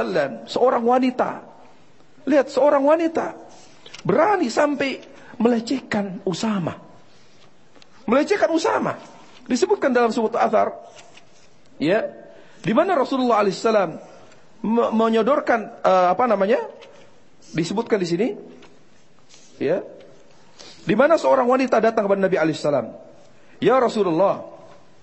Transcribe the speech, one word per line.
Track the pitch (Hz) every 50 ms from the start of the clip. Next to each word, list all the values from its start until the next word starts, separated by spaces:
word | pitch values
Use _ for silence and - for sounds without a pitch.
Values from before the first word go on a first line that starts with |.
| 226
wasallam, | 220 185 165 143 135 - - -
seorang | - - - 233 254 254 247 233
wanita. | 233 247 262 254 254 247 - 196 - - - - - - - - - - - - - - - - - - - - -
Lihat, | 294 285 247 -
seorang | - 254 269 294 285 285 269
wanita | 285 311 339 330 320 330 254 - - - - - - - - - - - - - - - - -
berani | - - 269 320 427 415 370 320 233
sampai | 226 339 302 294 294 254 277 262 - - - - - - - - - -
melecehkan | 220 240 240 226 226 - 277 254 - - - 208 202 196 175 - - 190
Usama. | 170 - - 220 208 196 165 120 95 - - - - - - - - - - - - - - - - - - - - - - - - - -
Melecehkan | - - 277 302 302 403 403 349 294
Usama. | 330 - - 453 440 - 254 156 - - - - - - - - - - - -
Disebutkan | 254 - 370 - 415 403 339 277
dalam | 247 240 240 226
suatu | - 247 220 208 - -
athar, | - 226 220 196 202 - - - - - - - - - - - - - - - - - - - - - - -
ya, | 135 156 196 220 202 - - - - - - - - - - -
di | - 170 220
mana | 277 339 392 370
Rasulullah | 277 247 - 277 254 254 240 226 208
alaihi | 208 196 180
salam | - - 226 220 208 185 160 151 - - - - - - - - - - - - -
me-, | - 208 226 233 226 208
menyodorkan, | 226 220 226 226 226 226 220 226 294 302 294 - - - - - - -
eh, | - 180 190 185 180 175 185
apa | - 254 240
namanya? | 214 196 190 196 240 - 453 - - - - - - - - - - - - - - - - - -
Disebutkan | 143 165 - 196 208 233 - 233
di | 202 180
sini, | 160 170 170 220 370 415 - - - - - - - - - - - - - - - - - - - - - - - -
ya. | - 131 135 175 - 427 - - - - - - - - - - - - - - - - - - -
Di | - - 208 208
mana | 269 311 330
seorang | - - 262 269 269 247
wanita | 240 254 262 269 247 - 226
datang | 208 226 226 226 202
kepada | 196 196 190 190 185
Nabi | 185
alaihi | 165 156 160 147 -
salam, | - 151 143 127 113 113 - - - - - - - - - - - - - -
"Ya | - 190 254 262
Rasulullah, | 247 220 226 220 196 185 160 165 196 190 143 135 - - - - - - - - - - - -